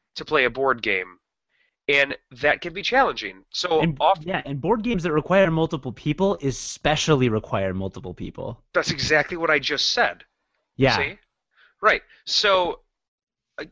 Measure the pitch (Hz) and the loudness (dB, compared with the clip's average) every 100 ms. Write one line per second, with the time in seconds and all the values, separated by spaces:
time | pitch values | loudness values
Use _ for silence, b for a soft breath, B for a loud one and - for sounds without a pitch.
0 | _ - - 151 123 123 135 120 107 95 | _ -16 -2 2 2 0 0 0 0 -2
1 | 90 90 _ _ _ _ _ _ - 143 | -4 -12 _ _ _ _ _ _ 0 2
2 | 139 - _ 123 147 - 175 175 - 254 | 2 -2 _ -2 0 0 -2 -8 0 2
3 | 240 117 104 95 _ - 185 160 165 135 | 2 0 -8 -12 _ -8 0 2 2 2
4 | 156 185 165 180 135 143 156 233 226 185 | 2 2 -2 -6 -4 -4 -2 -2 -2 -2
5 | 165 151 151 190 185 160 160 165 127 - | -2 -2 2 4 4 2 0 -2 -8 -6
6 | 147 151 196 196 139 120 - - 147 151 | -4 0 0 0 -4 -6 -8 -4 -2 0
7 | - 143 123 107 - 110 95 92 95 92 | 2 4 4 2 -2 -2 -2 -4 -6 -8
8 | 90 - - - - 113 _ 180 - 147 | -12 -12 -12 -10 -12 -12 _ -2 -2 -4
9 | - 151 147 175 165 147 131 139 - - | 0 2 0 -2 0 0 0 -2 -2 0
10 | 165 87 - _ _ _ _ - 131 107 | 0 -2 -16 _ _ _ _ 0 2 2
11 | 139 196 _ _ _ b b _ 208 135 | -2 -6 _ _ _ b b _ 2 2
12 | - b - - 208 190 175 - _ _ | -2 b -4 0 4 4 2 -4 _ _
13 | _ _ _ _ _ - 156 | _ _ _ _ _ -16 -16